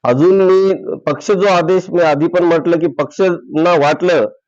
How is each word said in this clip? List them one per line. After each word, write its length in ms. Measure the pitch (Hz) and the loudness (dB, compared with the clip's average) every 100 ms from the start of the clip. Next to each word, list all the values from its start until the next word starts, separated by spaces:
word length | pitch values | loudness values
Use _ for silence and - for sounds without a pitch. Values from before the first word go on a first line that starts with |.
अजून 360 | 127 127 170 196 | 0 2 2 4
मी 320 | 185 190 190 180 - 160 | 2 2 0 -4 -6 -8
पक्ष 320 | - 143 - | -6 -6 -2
जो 160 | 196 202 | 0 2
आदेश, 440 | 180 165 185 180 | 0 0 -2 -2
मी 100 | 170 | 0
आधी 260 | 160 143 165 | 0 0 0
पण 180 | 175 | 0
म्हटलं 320 | 175 165 170 165 | 2 0 0 -2
की 100 | 165 | -2
पक्ष 340 | 143 139 - 190 170 - 151 | -4 -8 -2 -2 -2 -6 -2
न 80 | 170 | 2
वाटलं 640 | 170 143 156 180 160 107 - | 2 2 0 0 0 0 -6